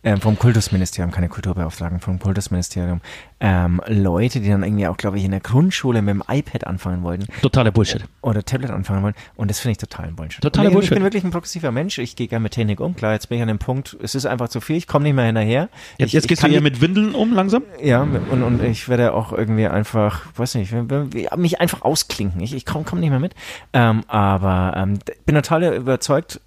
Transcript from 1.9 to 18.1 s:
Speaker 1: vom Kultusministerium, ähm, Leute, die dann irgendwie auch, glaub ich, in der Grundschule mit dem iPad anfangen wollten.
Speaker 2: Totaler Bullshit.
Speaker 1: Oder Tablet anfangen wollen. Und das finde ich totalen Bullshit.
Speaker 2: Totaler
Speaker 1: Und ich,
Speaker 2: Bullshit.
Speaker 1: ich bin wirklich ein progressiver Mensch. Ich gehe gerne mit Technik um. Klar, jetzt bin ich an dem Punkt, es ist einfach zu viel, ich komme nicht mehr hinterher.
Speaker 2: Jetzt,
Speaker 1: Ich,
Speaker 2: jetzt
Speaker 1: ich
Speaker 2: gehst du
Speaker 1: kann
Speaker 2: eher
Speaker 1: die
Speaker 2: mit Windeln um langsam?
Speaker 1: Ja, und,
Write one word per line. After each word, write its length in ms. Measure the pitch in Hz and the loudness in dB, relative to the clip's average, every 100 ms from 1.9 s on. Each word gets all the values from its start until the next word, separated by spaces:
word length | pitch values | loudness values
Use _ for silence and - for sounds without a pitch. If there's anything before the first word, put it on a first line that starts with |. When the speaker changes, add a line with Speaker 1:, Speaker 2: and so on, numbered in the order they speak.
| 87 | -4
Speaker 1:
vom 180 | - 92 | -4 -2
Kultusministerium, 840 | 101 95 - 90 87 - 87 85 - - - _ | 0 -2 -2 -4 -2 -4 -2 -4 -6 -20 -20 _
ähm, 420 | 107 92 87 87 - | 2 4 4 0 0
Leute, 540 | 107 98 85 123 131 | 2 2 2 0 0
die 80 | 101 | 2
dann 140 | 101 | 2
irgendwie 240 | 95 104 95 | 2 0 0
auch, 100 | 90 | -2
glaub 180 | 104 98 | -4 -2
ich, 80 | |
in 80 | 95 | -2
der 80 | 95 | -2
Grundschule 640 | - 123 180 - 131 117 | 0 2 4 2 0 2
mit 120 | 101 | 2
dem 100 | 101 - | -2 -2
iPad 400 | 135 - - - | -4 -4 -8 -6
anfangen 360 | 92 90 90 | -6 -4 -4
wollten. 220 | 87 90 101 - | -4 -6 -8 0
Speaker 2:
Totaler 300 | 131 135 110 | 2 4 4
Bullshit. 320 | 104 101 104 - _ | 4 2 0 -8 _
Speaker 1:
Oder 220 | 123 107 | -2 -2
Tablet 280 | - 131 131 | -2 -6 -4
anfangen 320 | 98 98 98 | -6 -2 -2
wollen. 120 | 101 107 - - | -2 -4 -14 -6
Und 140 | 104 | -4
das 100 | 104 | -2
finde 140 | 127 | -4
ich 40 | 104 | -4
totalen 380 | - - 82 80 | -6 -10 -12 -10
Bullshit. 260 | 80 - | -12 -4
Speaker 2:
Totaler 240 | 147 - 202 | 0 4 6
Speaker 1:
Und 60 | |
ich, 20 | |
Speaker 2:
Bullshit. 180 | 190 196 | 6 4
Speaker 1:
ich 40 | - | 2
bin 80 | |
wirklich 200 | 190 202 | 2 0
ein 80 | 180 | -2
progressiver 400 | 170 - 175 156 | -4 -8 -6 -2
Mensch. 280 | 120 185 170 | -2 -4 -4
Ich 160 | 120 - | -8 -6
gehe 100 | 120 | -4
gerne 160 | 117 | -2
mit 100 | 110 | -2
Technik 260 | - 110 98 | 0 -2 0
um. 140 | 131 180 | -4 -2
Klar, 180 | 110 | -2
jetzt 160 | 107 - | -2 -2
bin 80 | 120 | -2
ich 40 | |
an 60 | 117 | -2
dem 120 | 107 | -2
Punkt, 360 | - 127 135 - | -2 -4 -6 -12
es 120 | 113 139 | -6 -4
ist 100 | 135 | -2
einfach 240 | 123 120 | -2 -2
zu 100 | 120 | -6
viel, 160 | - 156 | -2 -4
ich 120 | - | 0
komme 160 | 147 | 0
nicht 120 | 147 139 | 2 2
mehr 100 | 117 | 2
hinterher. 440 | 113 107 123 190 - - - | 2 2 0 -2 -8 -20 -4
Speaker 2:
Jetzt, 100 | 139 | 2
Speaker 1:
Ich, 60 | |
Speaker 2:
jetzt 100 | 160 - | 2 2
Speaker 1:
ich 40 | |
Speaker 2:
gehst 120 | 170 | 2
du 60 | - | 4
Speaker 1:
kann 40 | |
Speaker 2:
eher 60 | - | 6
Speaker 1:
die 40 | |
Speaker 2:
mit 180 | 147 127 | 4 2
Windeln 340 | 160 190 214 254 | 2 4 2 2
um 180 | 220 | 2
langsam? 300 | 226 196 233 285 156 | 2 2 0 -2 -4
Speaker 1:
Ja, 200 | 143 147 | 2 2
und, 420 | 147 | 2